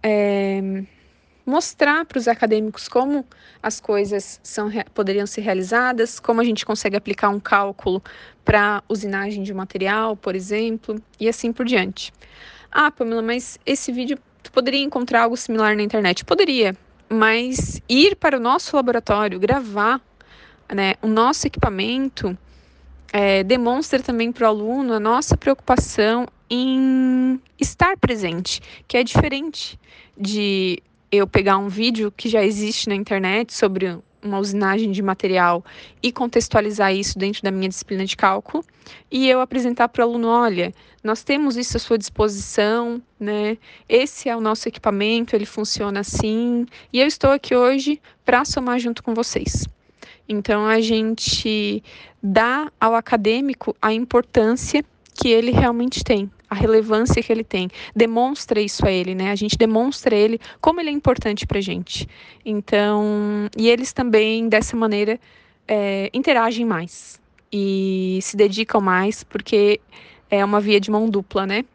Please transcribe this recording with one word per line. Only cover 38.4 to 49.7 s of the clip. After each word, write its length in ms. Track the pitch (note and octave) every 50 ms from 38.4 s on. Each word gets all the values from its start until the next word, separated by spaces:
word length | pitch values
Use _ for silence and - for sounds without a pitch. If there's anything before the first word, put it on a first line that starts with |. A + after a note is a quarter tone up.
| G#3 - - D4+ E4+ _ _ _ _ - - - _ _
e 200 | - B3+ C4 C4
eu 100 | B3+ B3+
apresentar 480 | B3+ B3+ - C4 A#3+ B3 A#3+ - A#3+ A#3+
pro 140 | _ - A#3+
aluno, 240 | A#3+ A#3 A#3+ A#3 A3+
"Olha, 460 | A3+ A#3+ A#3+ A3+ G3 E3+ E3+ F3+ F#3+ _ - _ _ _ _
nós 200 | G#3+ A3 A3+ -
temos 320 | - C#4 C#4+ D4+ C#4 A#3+
isso 220 | A#3 B3 - - A#3
à 20 |
sua 180 | - - A#3+ A3+
disposição, 1040 | G3 - - - G#3+ G#3+ G3+ G3+ G3 - - - G#3 G#3 A3 A#3 A#3+ A#3+ A#3+ A#3+ A#3+ _ _ _
né? 380 | G#3+ G3+ G#3 G#3 G#3 G#3 A3 A3+ _ - - - _ _
Esse 400 | - A#3+ C4 D4 - - - C4+
é 60 | A#3
o 60 | A#3
nosso 260 | A3 G#3+ A3 A3 - A#3
equipamento, 680 | - - - A3 G3+ G3 G3+ G#3+ A3+ A#3 A#3+ A#3 -
ele 100 | G#3+ G#3
funciona 560 | - - - G#3+ G#3 - - G#3+ G3+ G3+ G3+
assim, 640 | G3+ - - - - G#3+ G#3+ A3+ A#3+ A#3+ A#3+ A#3+ A#3+ - - - - _
e 80 | - A#3+
eu 80 | C4 D4
estou 240 | D4+ - - C4+
aqui 240 | C#4 C#4+ - - -
hoje 460 | B3 B3 B3 C4+ C4+ C4 C#4+ D4+ D4+ _ - _ _ _
pra 180 | - B3 B3 -
somar 320 | - - D4 B3+ B3 A#3+ B3+
junto 240 | A#3 A#3+ A#3 -
com 120 | - - A3+
vocês." 520 | A3+ A#3+ - - - - - - - - -